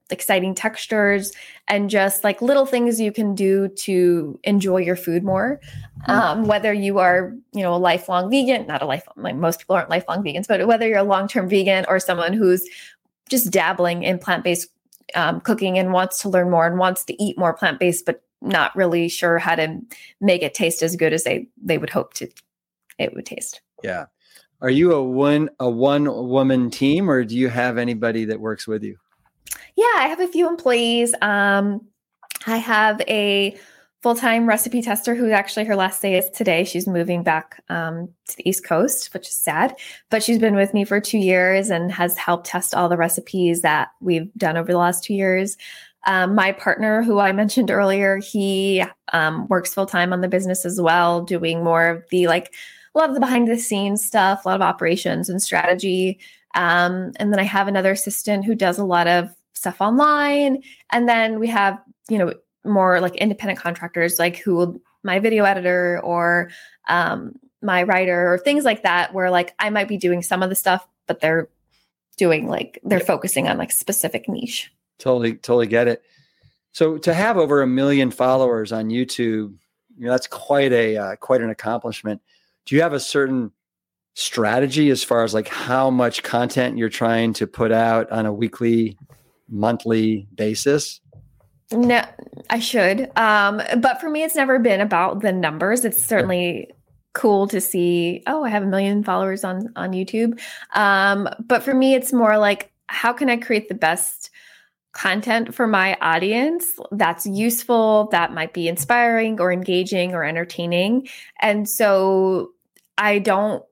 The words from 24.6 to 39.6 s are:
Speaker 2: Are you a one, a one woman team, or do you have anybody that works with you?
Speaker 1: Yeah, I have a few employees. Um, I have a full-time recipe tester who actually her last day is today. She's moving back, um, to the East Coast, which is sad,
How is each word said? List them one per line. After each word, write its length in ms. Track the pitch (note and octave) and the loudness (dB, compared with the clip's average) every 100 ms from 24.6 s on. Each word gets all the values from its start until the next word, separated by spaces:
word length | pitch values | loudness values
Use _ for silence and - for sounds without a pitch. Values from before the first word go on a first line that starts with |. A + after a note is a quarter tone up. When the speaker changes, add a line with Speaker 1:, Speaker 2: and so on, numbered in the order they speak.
Speaker 2:
Are 80 | C3 | 0
you 240 | C3+ F3 | 4 4
a 100 | D#3 | 2
one, 460 | C3 B2+ C#3+ D3 D3+ - | 0 0 2 2 0 -2
a 100 | B2+ | -4
one 360 | A#2 C3+ D3 D3 | 2 2 4 0
woman 640 | A2+ B2 C3 C3+ B2+ A#2+ | -2 0 2 4 2 0
team, 420 | - C3+ D#3+ F#3+ | 0 2 2 2
or 140 | C3 A2+ | 0 0
do 100 | A#2 | 0
you 140 | B2+ | 0
have 280 | A#2 B2 A#2+ | 0 -2 -2
anybody 460 | A#2+ A2+ A#2 A2+ G#2+ | -4 -2 -2 -2 -4
that 140 | A2 | -6
works 260 | A2 G#2+ - | -6 -8 -6
with 160 | G#2+ | -6
you? 120 | G#2 F2 _ _ _ _ - - - - | -6 -14 _ _ _ _ -16 -16 -8 0
Speaker 1:
Yeah, 100 | A#4 G4+ | 2 4
I 100 | C4+ | 0
have 120 | E4 | 0
a 80 | F4+ | -2
few 200 | D#4+ E4+ | 0 0
employees. 640 | E4+ C4 A#3+ A#3 A#3 A#3 - | 0 0 2 2 0 0 0
Um, 600 | G#3 G3+ G3+ G3+ G3+ G3+ - _ _ _ - - - | 0 2 2 2 0 -4 -10 _ _ _ -18 -12 -4
I 100 | A3+ | -4
have 420 | A#3 G#3+ G#3+ G#3+ - | 0 2 2 2 -2
a 480 | G#3+ G3+ G3+ G3 G3 - _ _ _ | 0 2 2 0 -4 -20 _ _ _
full-time 460 | A#3+ A#3 A#3+ A3+ A#3 | -2 0 0 2 2
recipe 340 | A3 A#3+ A#3+ | 2 0 -2
tester 320 | A#3 G#3+ - | -2 -4 -2
who 160 | A#3+ A#3 | -2 2
actually 360 | G#3 G3+ - G#3+ | 2 0 -4 -2
her 100 | G3 | 0
last 260 | F#3+ - | 0 0
day 160 | G3 F#3 | 0 0
is 120 | F#3+ | 0
today. 320 | - G3+ E3 | -2 0 2
She's 240 | G3+ F3 G3 | 0 -2 -2
moving 340 | F3 F3 F3 | -2 0 0
back, 420 | E3+ D#3+ - - - | 0 -2 -4 -20 -8
um, 400 | E3+ E3 E3 F3 _ - | -6 -6 -8 -12 _ -16
to 80 | - | -6
the 120 | F#3 | -4
East 160 | F#3 - | -4 0
Coast, 480 | E3 B3+ - - | 0 0 -2 -8
which 140 | F#3 - | -12 -10
is 80 | - | -6
sad, 400 | - D3+ | -4 0